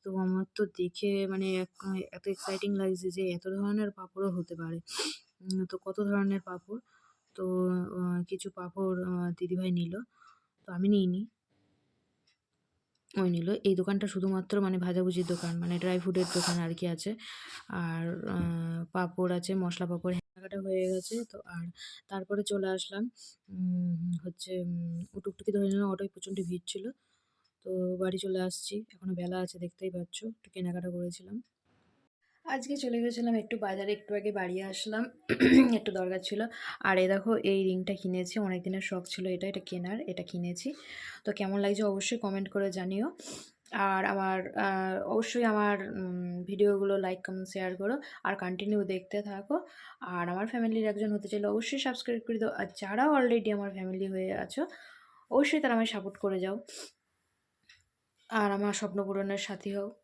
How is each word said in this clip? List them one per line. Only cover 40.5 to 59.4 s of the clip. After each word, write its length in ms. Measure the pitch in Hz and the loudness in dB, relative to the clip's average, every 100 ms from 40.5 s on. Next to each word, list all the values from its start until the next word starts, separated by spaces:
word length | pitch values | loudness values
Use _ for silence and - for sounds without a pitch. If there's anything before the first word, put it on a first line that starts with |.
| 175 269 302 - - - - - | -4 -6 -8 -12 -14 -14 -8 -4
তো 60 | |
কেমন 280 | 208 196 196 | -2 0 2
লাগছে 240 | 202 202 | 2 2
অবশ্যই 340 | 214 196 196 233 | 2 0 -2 -2
কমেন্ট 320 | 208 196 196 | -2 -2 -2
করে 220 | 202 196 | 0 0
জানিও। 460 | 180 185 190 254 381 - - - _ - | -2 -2 -2 -2 -4 -14 -14 -16 _ -8
আর 340 | - 196 190 196 | 0 2 2 2
আমার, 520 | 196 190 190 185 - | 0 0 0 -2 0
আহ, 460 | 202 190 190 190 | 0 2 0 -2
অবশ্যই 400 | 196 220 226 240 | 0 0 0 2
আমার, 480 | 233 214 208 202 190 | 2 4 4 2 -2
উম, 520 | 208 185 180 180 175 | -4 -4 -4 -4 -6
ভিডিওগুলো 540 | 180 196 202 202 196 196 | -6 4 4 6 4 2
like, 240 | 190 185 185 | 2 -2 -6
কমেন্ট, 220 | 190 185 | -8 -6
শেয়ার 260 | 196 185 180 | -4 -4 -2
করো 260 | 196 269 285 - | -2 -2 -4 -6
আর 120 | - 196 | -2 -2
কন্টিনিউ 480 | 180 185 202 208 | -2 -4 0 2
দেখতে 380 | 190 185 185 208 | 2 -2 -2 -4
থাকো। 460 | 208 196 202 311 - - - - | -4 -8 -2 -2 -2 -18 -20 -14
আর 300 | 180 180 175 | -6 -4 -2
আমার 180 | 180 220 | -2 -2
ফ্যামিলির 400 | 247 226 220 214 | 0 0 2 0
একজন 240 | 208 214 | 0 0
হতে 160 | 208 208 | 0 0
চাইলে 200 | 208 208 | -2 2
অবশ্যই 320 | 208 226 277 | 0 0 -2
সাবস্ক্রাইব 420 | 269 247 - 233 226 | -2 -2 -2 -4 0
করে 120 | 226 | 0
দাও। 100 | 214 | 0
আর 160 | - 196 - | -2 -6 -6
যারা 220 | 196 208 285 | -4 2 6
already 480 | 294 247 233 202 | 6 6 6 4
আমার 180 | 208 202 | 0 0
ফ্যামিলি 360 | 190 185 185 190 | -4 -4 -2 -2
হয়ে 260 | 190 185 | -2 -2
আছো 340 | 196 185 - 269 - - - - - _ | -2 -4 -2 -4 -6 -20 -20 -20 -20 _
অবশ্যই 300 | 254 285 311 | 4 6 4
তারা 140 | 285 | 4
আমায় 140 | 233 226 | 2 2
সাপোর্ট 300 | 214 190 196 | -2 -6 -2
করে 220 | 202 190 | 0 0
যাও 260 | 185 208 - - - _ _ _ _ _ _ _ _ - _ _ _ _ _ | 0 -4 -8 -14 -16 _ _ _ _ _ _ _ _ -20 _ _ _ _ _
আর 220 | 220 208 | 2 2
আমার 220 | 202 202 | 2 0
স্বপ্ন 320 | 202 208 185 196 | 0 -2 -2 -2
পূরণের 320 | 196 196 | -2 -2
সাথী 380 | 196 | -2